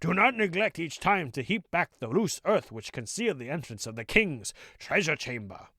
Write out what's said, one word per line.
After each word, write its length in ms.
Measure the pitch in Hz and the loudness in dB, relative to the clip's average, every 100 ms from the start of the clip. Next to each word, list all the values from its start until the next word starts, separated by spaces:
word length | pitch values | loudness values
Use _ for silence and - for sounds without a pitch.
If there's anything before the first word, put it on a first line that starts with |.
Do 140 | 165 | 0
not 200 | 185 226 | 4 4
neglect 440 | 240 208 170 214 - | 4 0 2 0 0
each 200 | 165 - | -6 0
time 320 | - 196 147 | 2 4 2
to 100 | 113 | -4
heap 280 | 120 214 - | 0 -2 0
back 280 | 170 170 _ | 0 0 _
the 100 | 117 | 0
loose 320 | 147 214 - | 2 2 0
earth 280 | - 208 - | 2 2 2
which 200 | 113 - | -12 -8
concealed 460 | - 113 - 233 151 | -8 -8 -2 0 -2
the 120 | 120 | -4
entrance 360 | 160 135 110 - | -6 -6 -8 -8
of 100 | 113 | -8
the 80 | |
king's 480 | 113 - 208 131 101 - - - | 2 4 4 0 -8 -12 -18 -16
treasure 380 | - 160 170 151 | -2 0 2 -2
chamber. 520 | - 123 101 82 - | -4 -8 -8 -14 -18